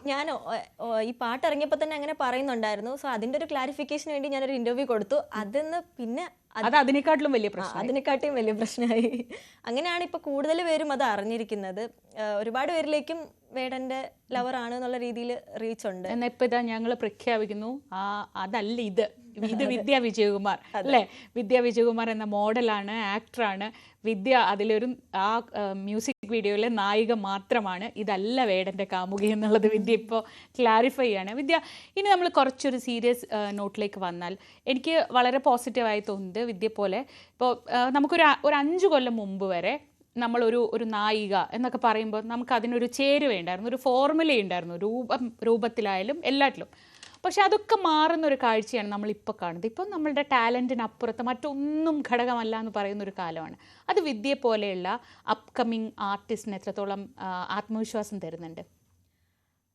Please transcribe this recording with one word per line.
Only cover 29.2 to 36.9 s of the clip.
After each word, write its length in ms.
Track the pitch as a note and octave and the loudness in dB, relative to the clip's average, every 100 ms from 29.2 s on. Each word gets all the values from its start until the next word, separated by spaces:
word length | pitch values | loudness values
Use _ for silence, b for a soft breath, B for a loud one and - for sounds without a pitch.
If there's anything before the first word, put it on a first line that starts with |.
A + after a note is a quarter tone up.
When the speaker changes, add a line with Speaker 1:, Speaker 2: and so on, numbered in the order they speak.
| G#3 | 0
Speaker 2:
എന്നുള്ളത് 400 | G#3+ G#3+ G#3+ G#3+ | 2 4 6 6
വിദ്യ 260 | G#3+ A3+ | 2 2
ഇപ്പോ 320 | A3 A3 A3+ A3 B B - | 2 2 -4 -4 B B 2
ക്ലാരിഫൈ 440 | A#3+ A3 B3+ C4 | 6 6 4 2
ചെയ്യാണ്. 300 | B3 G3 F#3+ | 0 -2 -4
വിദ്യ, 260 | A#3+ C#4 D#4+ B B B G4 | -6 0 0 B B B -2
ഇനി 120 | G4+ | 4
നമ്മൾ 200 | F#4 F4 | 4 4
കുറച്ചൊരു 480 | D#4 C4 C4 C#4 B3 | 4 2 0 -2 -2
സീരിയസ്, 580 | B3 A#3 A#3+ A#3+ - | -4 0 0 0 -2
ആ, 160 | G#3+ G#3 | -4 -4
നോട്ടിലേക്ക് 500 | G3+ G3+ G#3+ G#3 G3+ | -4 -6 -4 -6 -4
വന്നാൽ 360 | F3+ F3 F3 G3 B B - | -8 -6 -10 -10 B B -4
എനിക്ക് 400 | C4 D#4 D#4+ - | -2 2 2 4
വളരെ 280 | B3 B3 C4+ | 4 4 4
പോസിറ്റീവായി 640 | C4+ B3 B3+ A#3+ A3+ G#3 G#3 | 4 2 0 -2 0 -2 -4
തോന്നുന്നത് 300 | G3 F#3+ G3 | -8 -6 -6
വിദ്യ 300 | A#3+ F#3 G#3+ G#3+ | -6 -4 -4 -2
പോലെ 220 | G3+ | -2